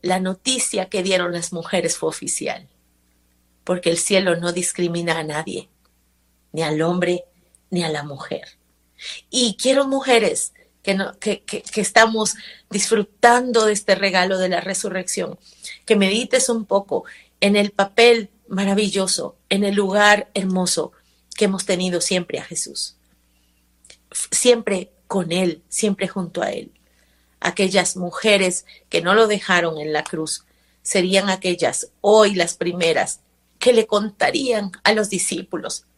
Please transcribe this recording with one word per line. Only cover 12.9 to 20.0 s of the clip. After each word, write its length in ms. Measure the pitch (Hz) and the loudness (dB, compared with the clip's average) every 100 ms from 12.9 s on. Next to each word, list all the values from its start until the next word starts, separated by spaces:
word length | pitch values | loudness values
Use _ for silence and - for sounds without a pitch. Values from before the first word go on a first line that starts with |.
| 226 202 _ 240 247 254 233 220 | 0 -2 _ 4 4 2 2 2
de 80 | |
este 220 | 208 - 196 | 0 0 2
regalo 420 | 196 185 185 190 | 2 2 0 0
de 120 | 185 | 0
la 120 | 180 | -2
resurrección, 760 | 190 185 202 185 185 - 175 - - _ - - - | -4 -6 -4 -6 -6 -6 -6 -10 -20 _ -20 -18 0
que 100 | 208 | 4
medites 540 | 190 214 247 254 - | 4 2 0 0 2
un 160 | 226 202 | -2 0
poco 400 | 196 196 - - - _ _ | -2 0 -6 -6 -20 _ _
en 160 | 202 208 | 2 4
el 160 | 202 | 2
papel 580 | - 196 - 233 233 202 _ - | 0 0 6 6 6 0 _ -8
maravilloso, 880 | 190 196 196 208 196 190 - 147 - _ | -4 0 0 0 -2 -2 -2 -6 -12 _
en 140 | 196 | 0
el 100 | 202 | 0
lugar 560 | 202 196 202 | 0 0 4